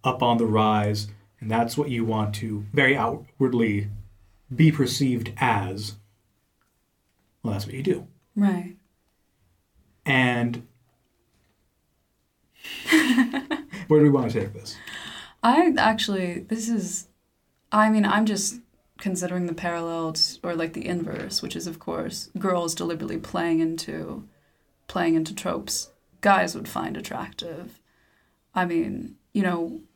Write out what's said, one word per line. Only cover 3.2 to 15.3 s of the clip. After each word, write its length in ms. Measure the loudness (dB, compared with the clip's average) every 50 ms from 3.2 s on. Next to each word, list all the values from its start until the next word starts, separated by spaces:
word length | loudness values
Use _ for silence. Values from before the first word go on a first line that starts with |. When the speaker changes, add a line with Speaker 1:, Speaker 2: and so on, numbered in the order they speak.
| -10 -18 _ _ 0 2 4 2 2 2 0 -2 -2 -4 -8 -12 -14 -18 -20 _ _ _ _ _ _ _ 2
Speaker 1:
be 160 | 6 6 6
perceived 640 | 6 4 0 0 0 0 0 0 0 -2 -4 -8 -4 0
as, 560 | 0 2 2 0 -2 -4 -6 -8 -8 -10 -10 -14 _ _ _ _ _ _ _ _ _ _ _ _ _ _ _ _ _ _ _ _ _ _ _ _ _ _ _ _
well, 120 | -6 -4 -4
that's 100 | -4 -6
what 100 | -8 -8
you 80 | -4
do. 240 | 0 0 -2 -2 -4 -14 _ _ _ _ _
Speaker 2:
Right. 400 | 0 2 2 2 0 -6 -10 -14 _ _ _ _ _ _ _ _ _ _ _ _ _ _ _ _ _ _ _ _ _ _ _ _ _ _
Speaker 1:
And 600 | 2 4 4 4 4 2 2 0 -2 -2 -6 -10 _ _ _ _ _ _ _ _ _ _ _ _ _ _ _ _ _ _ _ _ _ _ _ _ _ _ _ _ _ _ _ _ _ _ _ _ _ _ _ -16 -14 -14 -12 0 4
Speaker 2:
<laughs> 0 | 4 6 6 6 4 4 4 2 0 -6 -4 -4 -8 -8 -8 -10 -12 -14 0 4
Speaker 1:
where 120 | 6 8
do 20 |
we 80 | 8 8
want 200 | 8 6 2 2
to 100 | -2 -2
take 120 | -4 -4
this? 240 | -8 -12 -14 -14 -16 -14 -14 -14 -14 -14 -14 -14 -16 -16 -18 -20